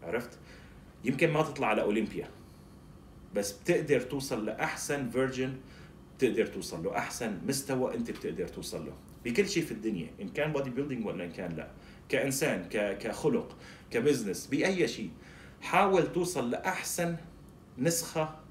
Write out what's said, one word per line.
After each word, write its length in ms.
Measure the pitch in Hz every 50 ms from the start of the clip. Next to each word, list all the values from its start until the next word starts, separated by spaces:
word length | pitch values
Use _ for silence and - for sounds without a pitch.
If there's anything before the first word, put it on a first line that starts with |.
| -
عرفت؟ 360 | 78 - 233 - - - - - - - - - - - - - - - - -
يمكن 280 | - 139 - 175 156
ما 120 | 151 151 156
تطلع 240 | 151 - - 131 113
على 140 | 107 107
أولمبيا، 460 | - 101 104 113 107 - - 85 - - - - - - - - - - - - - - - - - - - - - - -
بس 160 | 104 101 -
بتقدر 500 | - - - - 175 151 - 151 143 123
توصل 440 | - - - 139 127 - 131 110 107
لأحسن 640 | 107 107 - 151 156 - - - - 147 143 135 120
فيرجن 440 | - 127 131 131 127 123 131 131 131 - - - - - - - - - - - - -
بتقدر 280 | 131 117 98 - 104
توصل 380 | - - 98 90 - - 82 80
له، 140 | 95 - -
أحسن 400 | - - - - 120 113 101 87 82 -
مستوى 480 | 135 135 - - 135 127 127 117 -
أنت 160 | 117 117 117
بتقدر 360 | 107 - - 104 82 87 87 82
توصل 380 | - - 85 - - 82 78
له 80 | 69 65 - - - - - -
بكل 240 | 120 120 190 202 -
شيء 140 | - 175 151
في 80 | -
الدنيا، 360 | 117 104 - 220 208 - 113 - - -
إن 80 | 104 95
كان 220 | - - 143 156 151
بودي 160 | 139 139 131
بيلدينج 360 | 120 120 143 139 131 117 107
ولا 180 | 98 92 92 87
إن 80 | 87
كان 200 | 82 - 95 87
لا، 160 | 82 80 - - - - - - - - - -
كإنسان، 540 | - 131 117 139 131 - 160 143 120 98 90 -
ك-، 280 | - 110 104 101 95 98
كخلق، 600 | - 113 101 - - 156 123 - - - - - - - - - - -
كبزنس، 560 | - 117 120 147 147 127 113 101 90 85 - -
بأي 400 | 131 151 - 185 196 180 160 123
شيء. 240 | - - 110 82 - - - - - - - - - -
حاول 500 | - - - 180 202 196 190 180 151 147
توصل 380 | 160 170 175 - - 143 123 120
لأحسن 680 | 123 - - 185 185 - - - - - 175 170 170 165 - - - - - - - - - - - -
نسخة 560 | 123 165 165 - - - - 160 156 156 - - - -